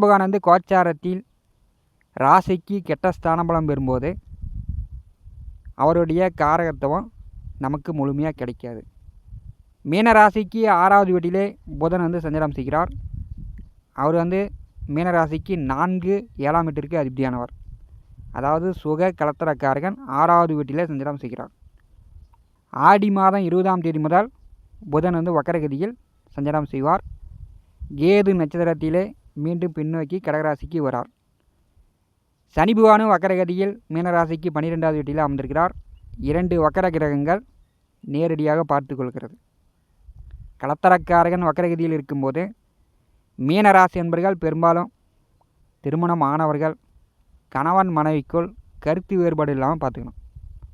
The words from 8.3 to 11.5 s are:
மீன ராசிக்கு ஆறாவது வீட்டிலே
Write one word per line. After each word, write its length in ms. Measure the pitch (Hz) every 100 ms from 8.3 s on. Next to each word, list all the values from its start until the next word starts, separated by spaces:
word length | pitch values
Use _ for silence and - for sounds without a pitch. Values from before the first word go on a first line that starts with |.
| - 123 - 120 113 - - - - - - - - _ _
மீன 280 | 139 180 226
ராசிக்கு 540 | 214 208 214 185 226 220
ஆறாவது 460 | 175 190 202 190
வீட்டிலே 460 | 180 170 190 202